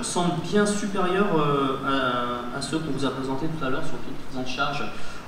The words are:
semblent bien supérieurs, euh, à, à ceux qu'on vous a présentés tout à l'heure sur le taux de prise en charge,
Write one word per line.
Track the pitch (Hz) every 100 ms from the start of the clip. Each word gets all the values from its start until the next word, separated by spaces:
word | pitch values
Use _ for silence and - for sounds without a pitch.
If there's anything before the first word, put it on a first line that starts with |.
semblent | - 180 175 156
bien | - 208 208
supérieurs, | 208 208 196 180 185 202 160
euh, | 147 139 135 127 135
à, | 135 131 123 123 120 123 123
à |
ceux | - 160
qu'on | 156
vous | 131 131
a |
présentés | 131 131 135 160
tout | 160 131
à |
l'heure | 160 156
sur | -
le |
taux | -
de | 135 -
prise | 131
en | 127 139
charge, | 143 147 104 - - -